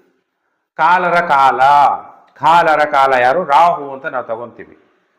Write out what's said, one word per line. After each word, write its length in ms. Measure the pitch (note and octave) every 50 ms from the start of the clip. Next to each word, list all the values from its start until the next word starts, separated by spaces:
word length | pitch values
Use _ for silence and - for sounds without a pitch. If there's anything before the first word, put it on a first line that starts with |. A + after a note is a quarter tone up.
| _ _ _ _ _ _ _ _ _ _ _ _ _ _ _
ಕಾಲರ 360 | - D#3+ E3 F3+ F#3 F3+ F3
ಕಾಲ, 460 | E3+ F3 E3+ E3 D3 C3+ C3+ C3 B2 B2+ C3+ C#3 C#3+ C#3+ C#3 A#2 F#2+ F#2 - - - _ _ _ _ - C3+
ಕಾಲರ 340 | D#3 E3 E3+ E3 D#3+ D3+ D3+
ಕಾಲ 360 | D3+ D3 D3 C#3 C3+ C3+ C3 B2+
ಯಾರು? 240 | B2 B2+ C#3 F3 F#3
ರಾಹು 480 | C#3+ C#3 D3+ F3 F3 D#3+ D3 C#3+ C#3
ಅಂತ 140 | C3+ C3+ C3+
ನಾವು 180 | B2+ C3+ B2+ A#2
ತಗೊಂತೀವಿ 540 | - A2+ A2+ A#2+ A2+ - - F2 - - _ _ _ _ _ _ _ _